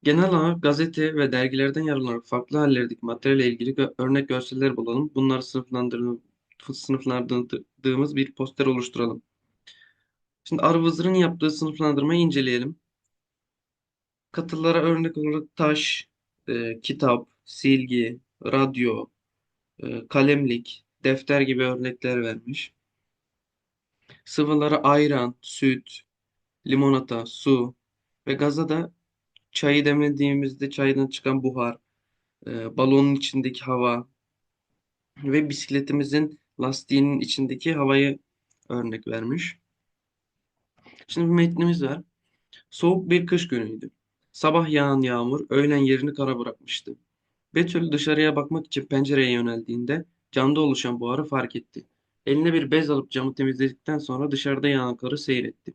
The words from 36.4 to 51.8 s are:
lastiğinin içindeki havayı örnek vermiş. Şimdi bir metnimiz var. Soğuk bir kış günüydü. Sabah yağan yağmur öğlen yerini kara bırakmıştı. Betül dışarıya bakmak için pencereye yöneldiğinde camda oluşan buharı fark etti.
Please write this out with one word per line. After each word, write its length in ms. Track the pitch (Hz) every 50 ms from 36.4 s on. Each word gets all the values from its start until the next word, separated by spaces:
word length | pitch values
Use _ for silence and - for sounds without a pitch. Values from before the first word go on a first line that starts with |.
| _ _ _ -
lastiğinin 600 | 127 131 135 - - _ 139 139 139 143 143 135
içindeki 540 | - - - - 135 123 131 127 - 165 165
havayı 460 | 151 139 135 139 139 139 139 139 - _ _ _ _ _ _ _ _ _ _
örnek 380 | - 123 117 117 107 110 - -
vermiş. 500 | - 113 113 117 139 175 170 - - _ _ _ _ _ _ _ _ _ _ _ _ _ _ _ _ _ _ _ _ _ _ _ _ _ _ - - - - _
Şimdi 200 | - 165 170 165
bir 60 | 170
metnimiz 500 | 175 170 170 170 170 170 170 170 170 143
var. 180 | 131 143 160 - _ _ _ _ _ _ _ _ _ - - _ _
Soğuk 400 | - - - 170 185 185 185 -
bir 160 | 170 175 170
kış 220 | 175 180 175 170 -
günüydü. 420 | 131 120 113 107 110 110 - - _ _ _ _ _ _ _ _
Sabah 380 | _ - - 156 156 170 165 156
yağan 320 | 151 147 143 143 139 135
yağmur 440 | 131 127 123 120 120 120 135 151 - -
öğlen 280 | - 139 143 147 147 143
yerini 360 | 139 131 135 131 131 147 143
kara 260 | 143 139 131 131 120
bırakmıştı. 560 | 120 117 113 _ _ - - - - - 120 _ _ _ _ _ _ _ _ _ _ _ -
Betül 360 | 165 175 170 175 175 170 165
dışarıya 440 | 143 147 147 151 156 151 156 156 147
bakmak 300 | 143 143 143 160 160 156
için 200 | _ - 139 135
pencereye 460 | - 143 135 139 135 147 139 135 127
yöneldiğinde 760 | 123 120 120 117 117 113 113 - 117 120 120 123 143 165 165 _ _ _ _ _
camda 300 | - 131 131 139 147 147
oluşan 380 | 156 147 135 127 - 127 123 117
buharı 260 | 117 120 123 139 151
fark 300 | 151 139 135 127 123 -
etti. 320 | 117 - _ _ -